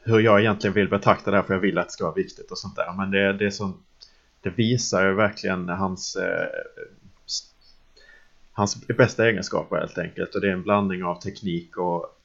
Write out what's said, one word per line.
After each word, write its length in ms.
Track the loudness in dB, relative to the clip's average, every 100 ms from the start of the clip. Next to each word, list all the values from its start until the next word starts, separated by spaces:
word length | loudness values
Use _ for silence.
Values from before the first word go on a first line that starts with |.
hur 160 | 2 6
jag 200 | 8 6
egentligen 340 | 6 2 0
vill 160 | 2 2
betrakta 420 | 2 2 2 2
det 60 | 0
här, 60 |
för 100 | 2
jag 80 | 2
vill 160 | 2 0
att 100 | -2
det 40 |
ska 120 | -4
vara 100 | -4 -2
viktigt 360 | -4 -8 -14
och 60 | -12
sånt 180 | -10 -6
där. 180 | -6
Men 180 | -4 -2
det, 220 | 2 2
det 120 | 2 -2
är 40 |
som, 260 | -2 -6 -8 _ -20 -20 _ _ _
det 80 | -6
visar 560 | 0 2 0 0 2 2
ju 80 |
verkligen 560 | 4 2 0 -4 -4 -4
hans, 460 | -2 -4 -4 -8 -6
eh, 320 | -4 -2 -4 -8 -12 -14 -18 -20 -20 _ -12
s-, 160 | -12 -12 _ -20 -20 _ _ -20 -20 _ _ -8
hans 360 | -2 -2 -2 -2
bästa 400 | 4 4 4 2
egenskaper 480 | 2 -2 -6 -4 -4
helt 180 | -4 -6
enkelt. 380 | -8 -6 -6 -2
Och 60 |
det 60 | -2
är 60 |
en 100 | -2
blandning 400 | 0 2 0 -2
av 120 | -4 -6
teknik 560 | -8 -8 -6 -6 -6 -6
och, 420 | -4 -4 -6 _